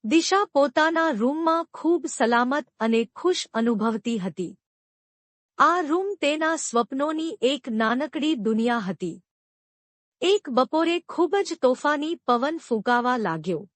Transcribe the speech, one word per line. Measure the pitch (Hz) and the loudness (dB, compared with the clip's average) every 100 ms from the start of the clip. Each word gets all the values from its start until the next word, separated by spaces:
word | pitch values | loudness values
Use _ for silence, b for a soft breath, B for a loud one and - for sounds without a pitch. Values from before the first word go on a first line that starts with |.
દિશા | 214 320 - 381 | 2 2 4 0
પોતાના | 415 285 285 - 311 330 330 | 2 2 2 2 2 2 0
રૂમમાં | 233 240 311 330 330 | 0 0 0 0 0
ખૂબ | 339 - 320 339 302 | -2 -4 0 0 0
સલામત | - 233 233 247 285 - _ | -2 2 2 2 -2 -6 _
અને | 226 226 | 0 0
ખુશ | 233 - 359 359 - | 0 -2 -2 -2 -4
અનુભવતી | 226 226 220 220 226 233 233 | -2 0 0 0 -2 -4 -4
હતી. | 185 156 175 - _ _ _ _ _ _ _ _ _ - | -6 -6 -10 -10 _ _ _ _ _ _ _ _ _ 2
આ | 285 349 | 4 4
રૂમ | 311 339 392 | 0 -2 -2
તેના | 403 285 311 320 330 | -2 -2 0 -2 -2
સ્વપ્નોની | - 233 233 269 294 311 320 - | -2 -2 -2 -2 -2 -2 -6 -2
એક | 247 285 - | 0 0 -4
નાનકડી | 220 220 233 196 320 302 | -2 0 0 -4 -2 -2
દુનિયા | 285 208 220 233 233 | 0 0 0 0 0
હતી. | 190 175 180 180 _ _ _ _ _ _ _ _ _ _ | -4 -6 -8 -8 _ _ _ _ _ _ _ _ _ _
એક | 349 403 - | 0 2 2
બપોરે | 247 254 311 330 339 | 0 2 2 0 -2
ખૂબ | - - 339 403 | -4 -2 0 0
જ | 381 330 | -2 0
તોફાની | 254 254 294 294 302 | 0 0 -2 -2 -4
પવન | 339 - 240 269 330 | -6 0 0 0 -4
ફૂંકાવા | - 226 220 240 240 247 | -4 -4 0 0 0 -2
લાગ્યો. | 196 160 160 160 202 | -2 -4 -4 -6 -8